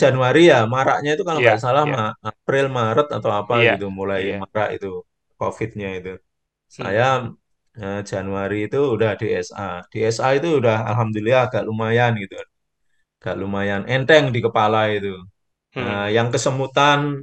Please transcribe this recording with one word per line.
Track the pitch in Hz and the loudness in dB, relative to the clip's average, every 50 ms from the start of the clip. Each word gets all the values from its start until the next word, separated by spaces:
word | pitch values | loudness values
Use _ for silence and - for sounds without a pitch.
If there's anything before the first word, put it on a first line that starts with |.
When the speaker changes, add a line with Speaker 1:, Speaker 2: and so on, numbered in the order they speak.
Speaker 1:
Januari | 151 135 127 131 127 127 131 160 170 170 | 4 4 4 4 2 4 6 8 8 8
ya, | 143 120 110 110 123 | 8 6 4 2 0
maraknya | 131 135 147 - 90 - 147 156 | 0 2 2 0 0 0 -2 -2
itu | 151 - - | -2 -2 -2
kalau | 160 151 | 0 2
Speaker 2:
Iya, | 123 | 4
Speaker 1:
nggak | 117 - - 127 | 4 4 4 2
salah | 123 131 143 151 | 2 2 2 2
Speaker 2:
iya. | 143 - | 0 0
Speaker 1:
Ma-, | 110 107 107 113 - - 107 | -2 -4 -4 -6 -8 -12 -12
April, | - _ _ - 135 135 139 135 131 123 | -12 _ _ -2 0 0 0 0 0 0
Maret | 113 110 113 147 147 - 117 | 0 2 2 2 0 0 -2
atau | 113 - 113 104 104 | -4 -2 -2 -2 -2
apa | 110 - 120 | -2 0 2
Speaker 2:
Iya, | 117 117 117 | 4 4 4
Speaker 1:
gitu, | 110 - 101 98 95 95 | 2 0 -2 -6 -8 -6
mulai | 95 98 98 95 | -6 -4 -4 -4
Speaker 2:
iya. | 95 98 98 101 | -4 -4 -6 -8
Speaker 1:
marak | 98 - - 107 104 95 95 | -8 -6 -4 -4 -4 -4 -4
itu, | 95 98 95 92 90 - _ _ _ _ _ _ - | -6 -8 -10 -10 -12 -14 _ _ _ _ _ _ -8
covid-nya | - 95 95 - 110 - - 104 101 95 95 92 | -8 -8 -6 -6 -8 -10 -8 -8 -10 -8 -8 -10
itu. | 90 92 92 92 _ _ _ _ _ _ _ _ _ _ _ - | -10 -12 -14 -16 _ _ _ _ _ _ _ _ _ _ _ -10
Speaker 2:
Hmm. | |
Speaker 1:
Saya, | - 95 98 110 123 131 131 127 120 113 - - _ _ _ _ _ _ _ 113 | -6 -2 0 0 2 2 0 0 -2 -6 -12 -16 _ _ _ _ _ _ _ -12
eh, | 104 98 101 104 101 - | -10 -8 -8 -8 -8 -6
Januari | - 95 95 98 98 98 98 98 101 104 104 | -6 -6 -6 -6 -6 -4 -4 -4 -4 -4 -4
itu | 104 - 139 143 139 113 | -4 -2 -2 0 0 0
udah | 98 113 107 98 - | 0 0 0 0 -2
D | 113 101 95 90 90 | -4 -4 -4 -4 -4
S | - - - 101 | -6 -10 -10 -10
A. | 92 87 87 92 _ | -8 -10 -10 -12 _
D | - 110 110 110 113 | -6 -2 -2 -2 0
S | - 123 | 0 0
A | 131 135 143 | 2 2 0
itu | 156 175 160 135 | 0 0 0 2
udah | 117 117 110 110 120 110 | 2 2 2 0 0 -2
alhamdulillah | 107 117 113 110 107 107 107 113 131 127 123 117 | 0 0 0 -2 -2 -2 0 2 2 2 2 2
agak | - 107 95 104 | 0 -4 -4 -4
lumayan | 110 110 113 110 113 117 123 120 113 107 | -4 -4 -2 0 2 2 2 2 0 -2
gitu. | 98 - - - 85 - _ _ _ _ _ _ _ _ _ _ _ _ _ _ | -4 -10 -12 -14 -16 -16 _ _ _ _ _ _ _ _ _ _ _ _ _ _
Agak | - 92 92 95 | -8 -8 -6 -6
lumayan | 95 98 101 98 101 101 101 101 101 110 | -6 -6 -4 -4 -4 -4 -4 -4 -4 -2
enteng | 127 135 131 123 160 151 143 131 117 | -4 0 4 6 6 6 6 4 0
di | 120 120 | 2 0
kepala | 113 - 117 107 107 110 110 107 107 107 | 2 2 2 2 2 2 2 2 0 -2
itu. | 101 98 98 95 90 90 98 _ _ _ _ _ _ _ _ - 135 | -2 -4 -6 -10 -10 -14 -20 _ _ _ _ _ _ _ _ -8 -6
Nah, | 127 101 104 | -4 -4 -4
Speaker 2:
Hmm. | 101 101 104 107 | -2 -2 0 2
Speaker 1:
yang | 113 117 120 123 | 2 2 0 0
kesemutan, | 131 - 143 131 131 135 127 - 139 143 147 147 143 147 147 143 139 | 0 0 0 -2 -2 -4 -2 2 4 4 4 4 2 0 -2 -6 -8